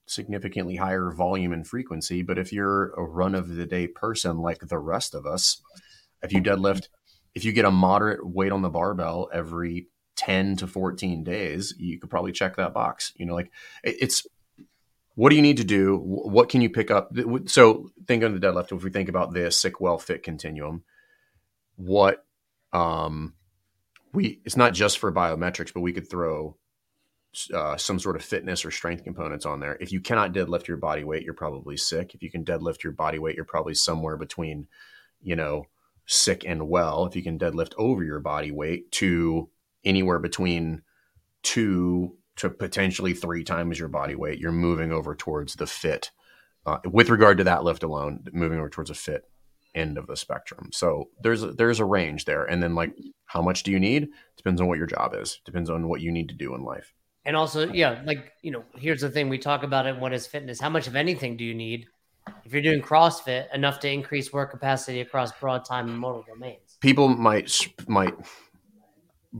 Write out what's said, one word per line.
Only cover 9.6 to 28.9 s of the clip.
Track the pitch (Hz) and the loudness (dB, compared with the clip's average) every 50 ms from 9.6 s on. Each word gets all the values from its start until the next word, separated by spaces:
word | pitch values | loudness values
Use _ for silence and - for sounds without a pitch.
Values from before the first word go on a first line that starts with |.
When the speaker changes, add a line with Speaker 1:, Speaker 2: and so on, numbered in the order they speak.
| 87 85 87 87 - - _ _ _ _ _ | -4 -4 -4 -6 -10 -12 _ _ _ _ _
Speaker 1:
ten | - - - 95 92 95 98 98 | -4 -2 2 2 2 2 2 0
to | 92 95 | -2 -4
fourteen | 92 - 95 92 92 90 - 101 92 85 80 80 | -6 -4 -4 -2 -2 -4 -4 -4 -4 -4 -4 -4
days, | 87 90 104 95 78 73 90 101 - - - | -4 -4 -4 -4 -4 -4 -6 -6 -8 -8 -6
you | 85 87 87 - | -6 -6 -6 -8
could | - - | -8 -4
probably | - 87 92 95 | -4 -2 -2 -4
check | 92 - 98 92 - | -2 -2 -2 -2 0
that | - 92 85 | -2 -2 -2
box. | - 107 113 - - - - - - | 0 0 -2 -2 -2 -4 -8 -10 -8
You | - 90 | -8 -6
know, | 85 85 | -4 -4
like, | 87 87 - _ - - - - - | -4 -4 -6 _ -18 -20 -20 -20 -8
it, | - 120 - - | -6 -6 -2 0
it's, | 131 131 - - - - - _ _ _ _ - - _ _ _ _ _ _ _ _ _ _ | 0 0 0 -2 -4 -6 -12 _ _ _ _ -20 -20 _ _ _ _ _ _ _ _ _ _
what | 113 113 147 | 6 8 8
do | 151 | 10
you | 151 | 10
need | 147 147 139 120 | 8 8 6 4
to | 110 | 2
do? | 92 104 98 95 98 98 87 | 2 4 4 6 6 4 2
Wh-, | - 92 95 - - 107 | 0 -2 -4 -4 -4 6
what | 98 113 120 - | 6 6 8 8
can | - 127 | 6 4
you | 120 110 | 4 4
pick | - 113 104 - | 2 0 2 4
up? | 104 98 - - | 2 2 2 0
Th-, | - 117 117 | -2 -4 -2
w-, | 117 120 135 - - | -2 -2 -2 -2 4
so | - 143 123 110 107 - - - _ - - | 10 12 12 12 10 8 0 -10 _ -8 -2
think | - 123 113 113 | 0 2 2 2
on | 113 | 2
the | 101 92 | 2 2
deadlift. | 95 95 90 90 87 - | 2 2 2 0 -2 -4
If | 98 87 | -6 -6
we | 90 95 | -6 -4
think | 92 101 92 92 | -2 -2 -2 0
about | 87 90 87 - 87 | 0 0 0 0 0
the | 90 87 85 | -2 0 2
sick, | - - - 92 - - | 2 2 0 0 -2 0
well, | 92 87 85 80 | 2 2 2 0
fit | - - 87 82 | -2 -4 -6 -6
continuum, | - 85 80 76 - 78 78 76 73 76 80 85 - _ _ _ _ _ _ _ _ _ _ _ _ _ _ _ _ _ _ | -6 -8 -10 -8 -8 -10 -8 -8 -8 -8 -8 -10 -12 _ _ _ _ _ _ _ _ _ _ _ _ _ _ _ _ _ _
what, | - 90 90 95 101 98 98 98 - _ _ _ _ _ _ _ _ _ _ | -12 -4 2 4 6 6 6 6 2 _ _ _ _ _ _ _ _ _ _
um, | - 87 85 82 82 80 80 78 78 78 78 78 78 _ _ _ _ _ _ _ _ _ _ _ _ _ _ _ | 0 0 2 2 0 0 -2 -4 -4 -6 -8 -8 -12 _ _ _ _ _ _ _ _ _ _ _ _ _ _ _
we, | - 101 - - - - - | -2 -2 -2 -2 -4 -8 -10
it's | 110 - | -2 4
not | 127 123 117 | 6 6 6
just | 92 90 104 101 - - | 6 4 2 2 2 0
for | - 98 | -2 -2
biometrics, | 80 90 87 82 80 82 87 87 85 - 82 - - | 0 2 2 2 0 0 -2 -2 -4 -6 -8 -8 -6
but | 90 | -4
we | 87 90 | -2 -2
could | 87 92 85 - | -2 -4 -8 -8
throw | - 90 85 80 80 76 78 78 80 _ _ _ _ _ _ _ _ _ _ _ _ _ _ _ - | -6 -4 -2 -2 -2 -4 -6 -10 -14 _ _ _ _ _ _ _ _ _ _ _ _ _ _ _ -14
s-, | - - - | -12 -10 -6
uh, | - 85 76 76 71 | -4 -2 -2 -2 -2
some | - - - 98 87 | -2 -2 -2 -2 -2
sort | 92 98 85 | -2 -4 -4
of | 78 | -6
fitness | - - 107 87 - 92 90 - - | -6 -6 -6 -4 -4 -4 -4 -4 -4
or | 82 | -6
strength | - - - 85 | -6 -6 -4 -4